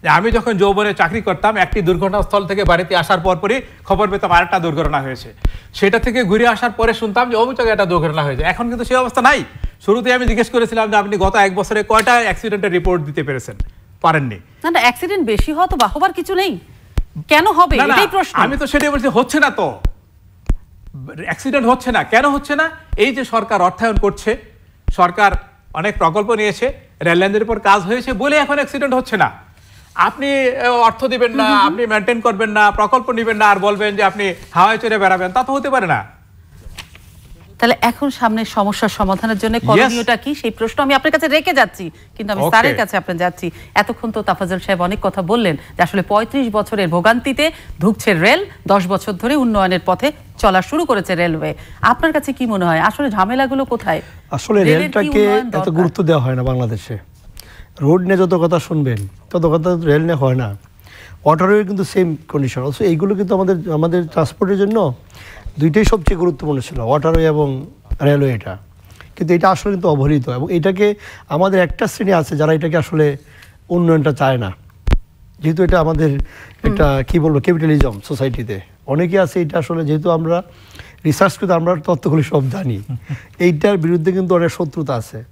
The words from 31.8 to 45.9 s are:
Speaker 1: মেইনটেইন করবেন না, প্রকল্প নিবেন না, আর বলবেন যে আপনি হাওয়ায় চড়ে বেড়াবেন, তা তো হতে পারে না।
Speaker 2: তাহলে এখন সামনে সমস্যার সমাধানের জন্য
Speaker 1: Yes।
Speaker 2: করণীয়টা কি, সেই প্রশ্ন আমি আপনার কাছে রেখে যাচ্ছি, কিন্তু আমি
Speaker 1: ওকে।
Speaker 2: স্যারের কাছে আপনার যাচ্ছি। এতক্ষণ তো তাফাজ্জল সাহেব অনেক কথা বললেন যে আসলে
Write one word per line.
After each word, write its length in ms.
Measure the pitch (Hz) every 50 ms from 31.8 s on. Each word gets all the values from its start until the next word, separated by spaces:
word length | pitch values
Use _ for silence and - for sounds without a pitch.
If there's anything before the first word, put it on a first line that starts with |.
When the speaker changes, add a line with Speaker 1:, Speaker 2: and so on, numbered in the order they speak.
| 240
Speaker 1:
মেইনটেইন 340 | 220 220 214 196 247 247 233
করবেন 300 | 220 233 220 190 226 214
না, 200 | 208 214 208 208
প্রকল্প 400 | 202 - 208 208 - 254 226 254
নিবেন 260 | 247 226 233 226 226
না, 100 | 214 220
আর 120 | 208 202 196
বলবেন 380 | 180 208 208 196 214 208 202
যে 60 | 202 208
আপনি 320 | 190 190 208 202 196 175 - - -
হাওয়ায় 280 | - 170 180 208 226 220
চড়ে 200 | 240 226 220 214
বেড়াবেন, 340 | 196 185 190 185 185 185 185
তা 100 | 247 254
তো 100 | 240 269
হতে 180 | 277 - 277
পারে 160 | 269 262 220
না। 180 | 175 147 110 98 - - - _ _ - - - - - - - - - - - - - - - - - - - - - - - - - -
Speaker 2:
তাহলে 180 | - 233 240 -
এখন 300 | - 233 233 - 285 277
সামনে 340 | 254 - 254 226 214 220 226
সমস্যার 440 | - - 220 202 202 202 - - 208
সমাধানের 500 | - - 208 190 190 185 - 226 220 196
জন্য 180 | 226 220 220
Speaker 1:
Yes। 100 | 233 -
Speaker 2:
করণীয়টা 500 | - 214 208 254 262 226 240 233 233 240
কি, 180 | - - 269 294
সেই 160 | - - 233
প্রশ্ন 320 | 220 - 220 226 - - 277
আমি 120 | 269 277
আপনার 180 | 269 269 311 311
কাছে 160 | 320 330 302
রেখে 240 | 269 311 311 370 339
যাচ্ছি, 380 | 269 240 180 - - 190 160 - - - - -
কিন্তু 160 | - 220 202 208
আমি 100 | 196 -
Speaker 1:
ওকে। 80 | 165
Speaker 2:
স্যারের 260 | 165 220 233 - 247
কাছে 200 | - 220 196 -
আপনার 200 | 190 180 - 180
যাচ্ছি। 340 | 165 180 180 175 - - 175 - - - - -
এতক্ষণ 360 | 208 208 - 233 - - 226
তো 120 | 214 226 202
তাফাজ্জল 360 | - 180 - 196 170 185 180
সাহেব 240 | - - 196 170 175
অনেক 160 | 180 202 214 -
কথা 200 | 196 175 - 180
বললেন 340 | 165 220 240 226 185 151 139 - - -
যে 60 | - 175
আসলে 200 | 175